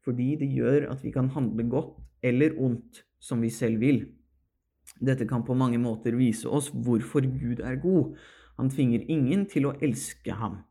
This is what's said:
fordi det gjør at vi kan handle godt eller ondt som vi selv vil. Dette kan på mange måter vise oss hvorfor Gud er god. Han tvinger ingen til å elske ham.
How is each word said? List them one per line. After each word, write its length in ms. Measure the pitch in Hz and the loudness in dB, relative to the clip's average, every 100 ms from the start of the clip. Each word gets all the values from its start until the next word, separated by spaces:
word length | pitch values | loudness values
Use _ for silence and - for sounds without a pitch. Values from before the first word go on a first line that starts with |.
fordi 300 | - 123 127 147 | -4 -2 -2 0
det 140 | 139 | -2
gjør 380 | 135 117 143 - | 0 2 2 0
at 80 | 135 | -6
vi 140 | - | -4
kan 160 | 135 131 | 0 0
handle 320 | 139 120 110 117 | 0 -2 0 0
godt 240 | 127 160 - - _ | -2 -4 -14 -20 _
eller 320 | 127 123 156 156 | 0 4 2 2
ondt 440 | 131 117 - - _ _ | -2 -2 -8 -20 _ _
som 220 | - 120 | -6 -2
vi 60 | 113 | -2
selv 300 | 113 120 113 | 0 0 2
vil. 200 | 127 131 - - _ _ _ _ _ _ - - | 2 2 0 -16 _ _ _ _ _ _ -20 -4
Dette 260 | 131 131 113 | 0 0 0
kan 160 | 123 | -2
på 120 | 113 127 | 0 0
mange 240 | 127 120 | 2 2
måter 360 | 120 113 120 120 | 0 -2 -2 2
vise 320 | 127 107 - | 2 2 -2
oss 220 | 143 143 | -2 -2
hvorfor 520 | 123 117 117 - 147 | -4 2 0 2 0
Gud 360 | 131 131 123 120 | 0 -2 -4 -4
er 160 | 120 131 | -4 -2
god. 340 | 165 185 - - - - - - | 2 2 2 -4 -20 -20 -18 -2
Han 100 | 131 | -2
tvinger 340 | 135 127 117 - | 2 2 2 0
ingen 340 | 160 127 190 196 | 0 2 2 0
til 180 | 156 139 | 0 0
å 60 | 135 | 0
elske 520 | 151 107 - - - 98 | -2 -2 -8 -10 -8 -6
ham. 240 | 107 92 - | -6 -8 -16